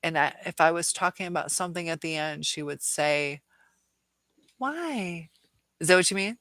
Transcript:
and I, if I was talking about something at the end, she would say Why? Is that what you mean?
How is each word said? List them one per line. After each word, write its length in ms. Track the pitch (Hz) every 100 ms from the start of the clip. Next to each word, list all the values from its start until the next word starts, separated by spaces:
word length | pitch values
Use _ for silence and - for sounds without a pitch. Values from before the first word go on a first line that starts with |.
and 160 | 165 160
I, 160 | 143 - -
if 140 | -
I 120 | 160
was 200 | 170 165
talking 340 | - 180 - 180
about 240 | 170 147
something 380 | - 180 175 170
at 120 | 165
the 160 | 165 156
end, 300 | 156 151 151
she 160 | -
would 200 | 147 143
say 580 | - - 147 147 143 143 _ _ _ _ _ _ _ _ _ _ _ _
Why? 720 | 262 311 339 262 185 170 160 _ _ _ _ _
Is 80 | 160
that 80 | 180
what 140 | 180
you 60 | 196
mean? 220 | 196 233